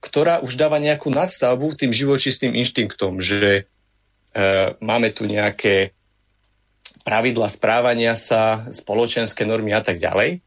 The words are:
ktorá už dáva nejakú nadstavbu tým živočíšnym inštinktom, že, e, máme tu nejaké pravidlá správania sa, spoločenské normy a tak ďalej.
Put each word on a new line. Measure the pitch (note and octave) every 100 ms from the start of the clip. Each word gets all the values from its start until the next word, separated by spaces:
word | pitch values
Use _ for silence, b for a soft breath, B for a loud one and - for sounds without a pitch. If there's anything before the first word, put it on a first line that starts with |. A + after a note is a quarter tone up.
ktorá | - D3 D#3+ E3+
už | C3+ B2
dáva | D3+ D3+
nejakú | D3 D3 D3+
nadstavbu | C#3+ F#3 - B2 B2+ D3+ D3+
tým | C3
živočíšnym | A2+ C#3 C#3 - - C3 A#2
inštinktom, | B2 - G#2 - F#2+ F#2
že, | F#2 G2+ G2+ G2 - _ _ _ _ _ _
e, | A2 G2 F#2+ F#2+ -
máme | A2 A#2 A2+
tu | - G#2+
nejaké | G#2 G#2 - A2 G2 F#2+ _ _ _ _ _ _ _ _ _ - - -
pravidlá | G#2+ A#2+ A#2 G#2+
správania | - G#2+ A#2 B2 A#2 A#2 A2+
sa, | - A2+ A2 A2 A#2
spoločenské | - - G#2+ A#2 A#2+ A2 - G#2+
normy | A2+ G#2+ G#2+
a | G#2
tak | F2
ďalej. | E2+ F#2+ B2 F3+